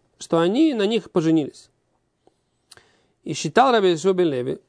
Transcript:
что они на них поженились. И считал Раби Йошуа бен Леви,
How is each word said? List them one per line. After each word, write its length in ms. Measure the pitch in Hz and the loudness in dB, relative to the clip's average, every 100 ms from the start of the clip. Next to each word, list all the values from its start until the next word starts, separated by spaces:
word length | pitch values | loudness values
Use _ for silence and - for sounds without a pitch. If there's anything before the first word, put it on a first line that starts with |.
| _ _ | _ _
что 200 | - 165 | -4 0
они 360 | 175 226 320 | 0 2 0
на 120 | 247 202 | 0 -2
них 240 | 226 - | -2 -4
поженились. 600 | 185 160 160 135 - _ _ _ _ _ _ _ _ _ _ _ - _ _ _ _ | -2 0 0 -2 -10 _ _ _ _ _ _ _ _ _ _ _ -20 _ _ _ _
И 100 | - | -12
считал 380 | 147 160 180 269 | -10 -2 2 4
Раби 180 | 233 190 | 4 2
Йошуа 220 | 170 180 | 0 0
бен 160 | 185 175 | 0 0
Леви, 300 | 131 123 151 | -2 -6 -8